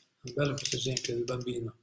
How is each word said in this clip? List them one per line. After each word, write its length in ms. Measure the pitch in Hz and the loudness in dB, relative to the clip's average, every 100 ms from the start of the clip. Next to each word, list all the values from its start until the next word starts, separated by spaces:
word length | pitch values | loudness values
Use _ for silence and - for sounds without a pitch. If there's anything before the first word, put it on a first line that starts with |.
| _ _ | _ _
È 100 | 127 | -6
bello 220 | 143 143 | 2 2
questo 220 | 131 - 123 | 2 0 0
esempio 380 | 127 127 - | 0 0 0
del 100 | 120 | 0
bambino. 520 | 120 123 123 120 113 - | 0 -2 -2 -2 -4 -6